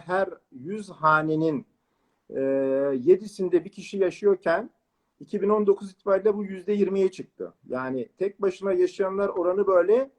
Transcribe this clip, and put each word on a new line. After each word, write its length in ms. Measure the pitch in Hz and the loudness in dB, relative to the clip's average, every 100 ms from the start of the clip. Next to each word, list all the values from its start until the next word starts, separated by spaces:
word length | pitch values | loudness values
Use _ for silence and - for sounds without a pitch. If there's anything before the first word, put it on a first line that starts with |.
| 170 | 0
her 240 | 185 190 - _ | -2 -2 -6 _
yüz 380 | 131 147 214 185 | -16 -10 -10 -12
hanenin, 760 | 151 156 156 156 156 160 135 - _ _ _ _ _ - | -2 2 2 2 0 0 -2 -8 _ _ _ _ _ -10
e, 120 | 135 135 135 135 135 139 | -4 -2 0 0 0 0
yedisinde 720 | 135 131 190 208 - 185 175 180 | 0 4 4 2 -8 0 0 -2
bir 40 | |
kişi 280 | - - 202 | -16 -8 -2
yaşıyorken 720 | 185 - 202 190 165 175 240 _ _ _ _ - | -2 0 0 0 0 -2 -4 _ _ _ _ -20
iki 220 | - 202 | -8 -4
bin 80 | 196 | 0
on 180 | 214 202 | 2 2
dokuz 240 | 196 196 | 0 -2
itibariyle 440 | - 202 190 214 202 | -8 -2 0 2 -2
bu 80 | 196 | -6
yüzde 280 | 185 180 | -8 -2
yirmiye 380 | 208 185 196 190 | 2 2 2 0
çıktı. 420 | - - - 87 - - | -2 -14 -12 -14 -14 -10
Yani 420 | 127 131 131 117 - | -6 -4 -4 -6 -6
tek 240 | 196 - | -6 -2
başına 320 | 196 185 196 | -4 -2 -2
yaşayanlar 560 | 180 180 - 190 190 196 | 2 0 0 -2 0 -2
oranı 380 | 190 175 190 190 | 0 0 0 4
böyle 440 | 185 175 240 269 | 4 6 2 0